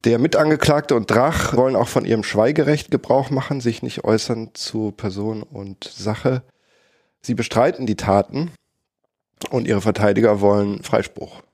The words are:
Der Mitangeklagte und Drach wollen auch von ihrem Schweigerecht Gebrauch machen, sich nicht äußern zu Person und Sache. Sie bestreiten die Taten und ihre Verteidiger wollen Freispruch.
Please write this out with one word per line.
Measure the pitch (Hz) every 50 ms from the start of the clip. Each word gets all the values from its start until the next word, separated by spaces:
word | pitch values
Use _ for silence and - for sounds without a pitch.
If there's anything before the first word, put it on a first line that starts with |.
| -
Der | 120 120 117
Mitangeklagte | 131 - - 143 156 156 151 147 - 156 147 147 147 - 139
und | 117 101 -
Drach | - 113 127 156 160 - - - -
wollen | 123 127 131 131
auch | 101 120 -
von | - 127 104
ihrem | 92 113 110
Schweigerecht | 104 - - 104 110 123 151 156 147 147 151 147 - -
Gebrauch | 143 - - - 127 135 131 127
machen, | 139 131 131 - 143 135
sich | 120 117 113 -
nicht | - 123 - - -
äußern | - 110 107 - - 120 113 113 110 _
zu | - - - - 110 110 104
Person | 98 - - 101 92 101 104 110 110 107
und | 107 _ - 101 98 98 95 _ -
Sache. | - - - 101 107 107 - - 127 131 127 - _ _ _ _ _ _ _ _ _ _ _ _ _ _ _
Sie | - - 120
bestreiten | 107 113 - - 113 123 160 185 - 131
die | 113 104
Taten | - - 101 95 101 98 - - 139 170 170 - _ _ _ _ _ _ _ _ _ _ _ _ _ _ _ _ _ - -
und | - 123 - 120
ihre | 113 101
Verteidiger | 92 110 98 - 107 104 101 107 113 110 104 101
wollen | 101 101 101 104 101 101 101 -
Freispruch. | - - - 113 101 - _ - - - - - _ _